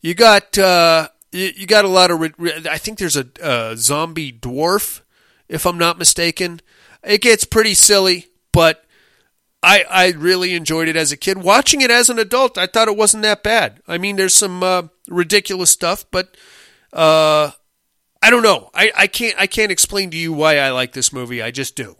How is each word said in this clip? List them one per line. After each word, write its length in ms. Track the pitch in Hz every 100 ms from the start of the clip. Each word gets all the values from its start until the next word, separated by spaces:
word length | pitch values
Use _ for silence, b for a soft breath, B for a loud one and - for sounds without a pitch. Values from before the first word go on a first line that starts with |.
You 140 | 165 175
got, 420 | 226 202 - -
uh, 500 | 190 180 170 165 156 _ _
you, 200 | 180 190 190
you 100 | 190
got 200 | 214 196
a 40 |
lot 220 | 185 180
of, 80 | 170
re-, 140 | 160 151
re-, 280 | 170 156 160
I 80 | 156
think 220 | 220 214
there's 160 | 185 143
a, 120 | 123 -
a 360 | 160 123 113 113
zombie 560 | 120 147 165 160 143
dwarf, 680 | 117 123 131 160 202 - - _ _ _ _ _
if 180 | 160 180
I'm 120 | 175
not 200 | 170 175
mistaken. 640 | 165 - 170 - 180 170 b b b b -
It 160 | 208
gets 240 | 240 214 -
pretty 280 | 220 220
silly, 540 | 185 - 202 190 180 - _ _
but 320 | 175 165 156 _ _ _ _ _ _ _ _
I, 220 | 170 202 -
I 200 | 185 185
really 460 | 165 165 185 180 175
enjoyed 340 | 156 160 160
it 80 | 160
as 160 | 151
a 40 | 143
kid. 200 | - 196
Watching 420 | 180 226 - 294
it 100 | 254
as 200 | 240 240
an 100 | 233
adult, 380 | 214 247 262 185
I 100 | 185
thought 220 | 226 220
it 80 | 208
wasn't 260 | 208 214
that 200 | 214 208
bad. 380 | 208 226 139 104 -
I 100 | 170
mean, 200 | 196 202
there's 180 | 190 -
some, 260 | 202 180
uh, 220 | 185 180 170 _ -
ridiculous 600 | 175 170 202 - 190 175
stuff, 360 | - 170 202 -
but, 240 | 185 185 _ b b b b b
uh, 580 | - 160 160 156 151 147 - _ _ _ _ _ _
I 80 | 214
don't 140 | 240
know. 280 | 220 185 -
I, 180 | - 214 202
I 120 | 196
can't, 280 | - 233 180
I 80 | 196
can't 260 | - 214
explain 380 | 180 - 202 190
to 60 | 160
you 160 | 165
why 240 | 156 156 147
I 140 | 135
like 220 | 127 127
this 200 | 131 127
movie. 280 | 135 123 123
I 100 | 110
just 240 | 123 131 -
do. 220 | 110